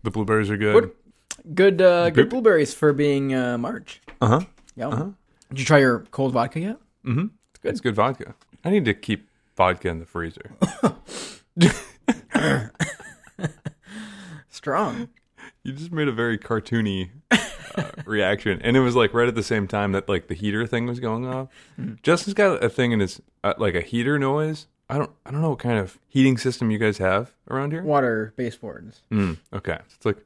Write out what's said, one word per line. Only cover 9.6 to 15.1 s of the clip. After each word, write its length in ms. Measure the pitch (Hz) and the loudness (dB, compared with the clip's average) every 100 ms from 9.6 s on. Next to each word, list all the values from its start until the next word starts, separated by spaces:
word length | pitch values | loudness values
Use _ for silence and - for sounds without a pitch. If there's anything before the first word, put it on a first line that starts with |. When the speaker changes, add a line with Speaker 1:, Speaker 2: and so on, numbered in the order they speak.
| 92 90 92 | 2 2 -4
Speaker 1:
in 100 | 82 | -6
the 60 | 85 | -8
freezer. 420 | 87 82 - - - - - 233 - - - - - _ - | -10 -10 -12 -20 -4 -4 0 -2 -2 -16 -14 -14 -18 _ 4
<laughs> 1160 | 175 - - _ - 226 - - 151 135 107 - - - - - - - 175 - - _ - 208 214 202 185 156 _ | 4 4 -14 _ -4 -4 -2 0 0 0 -4 -8 -10 -10 -20 -20 -20 -8 -8 -8 -16 _ -20 -18 -18 -18 -18 -20 _
Speaker 2:
Strong. 600 | - - 147 208 240 240 | -12 -4 -2 -2 -4 -10